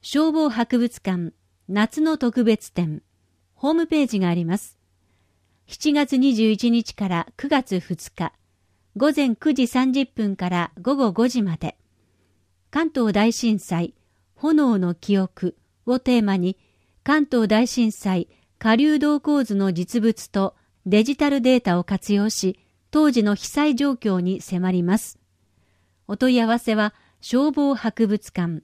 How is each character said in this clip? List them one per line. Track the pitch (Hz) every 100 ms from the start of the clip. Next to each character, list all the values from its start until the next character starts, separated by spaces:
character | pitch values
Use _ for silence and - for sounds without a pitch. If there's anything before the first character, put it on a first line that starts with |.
消 | - 277 320
防 | 311 302
博 | 220 233 247
物 | 233 -
館、 | - 180 165 _ _ _ -
夏 | 196 220 -
の | 311 311
特 | 240 233 226
別 | 214 -
展、 | - 170 151 _ _ _ _ _ _
ホ | 269
ー |
ム | 320 330
ペ | 311
ー | 269
ジ | 208
が | 180
あ |
り | 175 170
ま | 190
す。 | - _ _ _ _ _ _ _ _ _ _
七 | - 311
月 | 294 277 262
二 | 277
十 | 226 220
一 | 214 240
日 | 233 220
か | - 196
ら | 170 - -
九 | 277
月 | 294 254 185
二 | - 175 -
日、 | - 170 _ _ _ _ _ _ 202
午 | 285
前 | 302 277 220
九 | 311
時 | 269 240
三 | 254 262
十 | 262 269
分 | - 208 190
か | 180
ら | 175 170 -
午 | 175 277
後 | 233
五 | 175 247
時 | 247
ま | 202 160
で。 | - - _ _ _ _ _ _ _ _ _
関 | 285 320
東 | 269 220
大 | 202 220
震 | 226 233 208
災、 | - 170 170 _ _ _ _ _
炎 | 294 311 277 208
の | 180
記 | 175 - 202
憶 | 185 - 180 - _ _ -
を | 254
テ | 262 247
ー |
マ | 208 190
に、 | 180 190 _ _ _ _
関 | - 302 285
東 | 247 220
大 | 214 240
震 | - 226
災、 | - 196 185 - _ _ _
下 | 220 233
流 | 294 302
動 | 294 294
構 | 302 294
図 | 247 196
の | 190
実 | 170 180 240
物 | 220 220 -
と | 202 196 _ _ _ 190
デ | 208
ジ | 226 277
タ | 294
ル | 277
デ | 247 254
ー |
タ | 208 175
を |
活 | 180 196 -
用 | 202 214
し、 | - 185 196 _ _ _
当 | 302 302
時 | 247
の | 208 208
被 | -
災 | - 302 247
状 | 285
況 | 262 214 185
に | 180 190
迫 | - 180 185
り | 185
ま | 175 208
す。 | - - _ _ _ _ _ _ _ _ -
お | 202
問 | 254 247
い |
合 | 226
わ | 233
せ | - 220
は、 | 208 _ _ _
消 | - 247 294
防 | 285 285 269
博 | 226 - 226
物 | 208 -
館。 | - 170 160